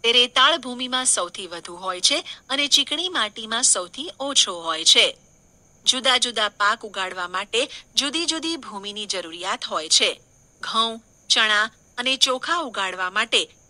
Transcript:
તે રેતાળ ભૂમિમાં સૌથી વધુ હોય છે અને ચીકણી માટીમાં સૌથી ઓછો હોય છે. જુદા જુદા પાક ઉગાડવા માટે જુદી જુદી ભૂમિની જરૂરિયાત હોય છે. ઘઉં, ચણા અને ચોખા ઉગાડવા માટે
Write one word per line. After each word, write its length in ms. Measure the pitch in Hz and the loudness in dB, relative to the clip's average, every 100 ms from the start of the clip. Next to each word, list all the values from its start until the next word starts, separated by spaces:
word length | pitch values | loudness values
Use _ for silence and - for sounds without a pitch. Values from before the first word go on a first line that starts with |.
તે 100 | 233 | 4
રેતાળ 460 | 247 247 269 269 330 | 4 4 6 6 4
ભૂમિમાં 460 | 254 247 254 254 | -2 -8 -4 -2
સૌથી 420 | 254 - 175 - 185 | 2 0 -2 -6 -12
વધુ 280 | 170 165 175 | -12 -12 -10
હોય 240 | 190 180 | -6 0
છે 240 | 180 285 - - _ | 2 0 -4 -16 _
અને 200 | 269 285 | -2 2
ચીકણી 400 | 285 269 294 370 | 2 2 -4 -4
માટીમાં 540 | 330 214 208 220 226 | -2 -4 -4 -6 0
સૌથી 480 | 262 208 180 - 320 - | 2 2 -2 -10 -12 -8
ઓછો 400 | 269 269 - 180 | -2 0 0 -2
હોય 240 | 165 160 | -4 0
છે. 320 | 160 240 208 - _ _ _ _ _ _ | 4 6 4 0 _ _ _ _ _ _
જુદા 340 | - 254 262 254 | 0 0 2 2
જુદા 300 | 247 220 214 | 2 0 -4
પાક 360 | _ 202 226 | _ 0 0
ઉગાડવા 440 | 220 196 185 185 175 | -6 -8 -6 -6 -6
માટે 400 | 180 208 226 285 - - | -6 -4 -2 -2 -6 -4
જુદી 320 | - 269 302 339 | -2 -2 -2 -2
જુદી 300 | 320 330 330 | -4 -4 -6
ભૂમિની 500 | 220 202 196 208 208 | -8 -10 -10 -10 -6
જરૂરિયાત 580 | 196 170 170 185 226 | -6 -6 -8 -6 -6
હોય 240 | - 190 160 | -4 -4 2
છે. 320 | - 214 - _ _ _ _ | 4 4 0 _ _ _ _
ઘઉં, 400 | - 220 226 226 _ _ _ | -4 0 0 -2 _ _ _
ચણા 420 | - 220 208 220 _ _ - | 2 4 4 0 _ _ -6
અને 180 | 247 262 | -2 2
ચોખા 400 | 269 254 294 339 | 2 2 0 0
ઉગાડવા 540 | 294 208 190 185 185 | -2 -4 -4 -2 -2
માટે 380 | 202 226 233 165 - | -2 0 0 0 -10